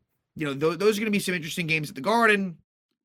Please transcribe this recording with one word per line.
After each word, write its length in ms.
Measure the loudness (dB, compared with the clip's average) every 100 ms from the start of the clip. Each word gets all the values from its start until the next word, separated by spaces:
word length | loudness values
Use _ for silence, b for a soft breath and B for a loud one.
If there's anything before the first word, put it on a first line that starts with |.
| _ _ _
you 100 | -8
know, 80 | -6
th-, 280 | 0 0 2
those 160 | 2 2
are 40 |
gonna 120 | 0
be 80 | 0
some 140 | 0
interesting 340 | -4 -6 -6 -2
games 200 | -2 -2
at 60 |
the 60 | -6
Garden. 580 | 0 2 4 4 0 -8 _ _ _ _